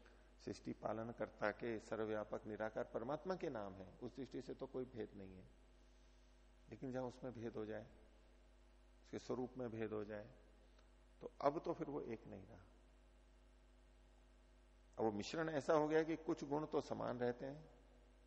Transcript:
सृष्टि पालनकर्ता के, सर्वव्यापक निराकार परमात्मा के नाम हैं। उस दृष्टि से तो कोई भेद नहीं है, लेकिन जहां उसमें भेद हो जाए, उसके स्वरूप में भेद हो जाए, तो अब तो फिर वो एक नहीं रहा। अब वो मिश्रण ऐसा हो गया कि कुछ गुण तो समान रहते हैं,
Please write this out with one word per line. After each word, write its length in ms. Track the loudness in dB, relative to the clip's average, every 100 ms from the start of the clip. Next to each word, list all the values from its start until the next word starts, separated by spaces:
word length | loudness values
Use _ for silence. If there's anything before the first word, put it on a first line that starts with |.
| -20 -20 -20 -8
सृष्टि 280 | -6 -4 -4
पालनकर्ता 800 | 0 0 0 -2 -2 -2 4 4
के, 280 | 4 2 0
सर्वव्यापक 680 | 0 2 4 2 0 -4 -4
निराकार 380 | -2 0 0
परमात्मा 500 | -2 -2 0 0 0
के 160 | 0 0
नाम 240 | 0 -2
हैं। 240 | -6 -10 -8
उस 180 | -8 -6
दृष्टि 260 | -6 -6
से 120 | -6
तो 120 | -6 -4
कोई 180 | -4
भेद 240 | -4 -4 -4 -6
नहीं 180 | -10
है, 100 | -12 -14 -18 -20 -20 -20 -20 -20 -20 -20 -20 -20 -20 -14
लेकिन 220 | -6 -2
जहां 140 | 0 -2
उसमें 260 | -2 -6
भेद 240 | -4 -4 -2
हो 80 | -2
जाए, 200 | -4 -6 -14 -20 -20 -20 -20 -20 -20 -20 -20 -20 -20
उसके 160 | -8 -6
स्वरूप 400 | -2 0 -2 -2
में 120 | -4
भेद 220 | -2 0
हो 120 | 0
जाए, 220 | -2 -6 -8 -16 -20 -20 -20 -20 -20 -20 -20 -12
तो 120 | -10 2
अब 200 | 2 4
तो 80 | 0
फिर 140 | -2 -2
वो 140 | -2
एक 260 | -4 -6 -8
नहीं 200 | -12 -12
रहा। 180 | -16 -18 -20 -20 -20 -20 -20 -20 -20 -20 -20 -20 -20 -20 -20 -20 -20 -20 -20 -20 -20 -20 -20 -8 4
अब 60 |
वो 80 | 4
मिश्रण 360 | 4 0 0 2
ऐसा 240 | 2 6
हो 160 | 6 8
गया 140 | 6
कि 140 | 6 2
कुछ 280 | 0 -2
गुण 220 | 0 0 2
तो 140 | 2
समान 380 | 2 0 0 2
रहते 280 | 2 2 -4
हैं, 180 | -6 -12 -18 -20 -20 -20 -20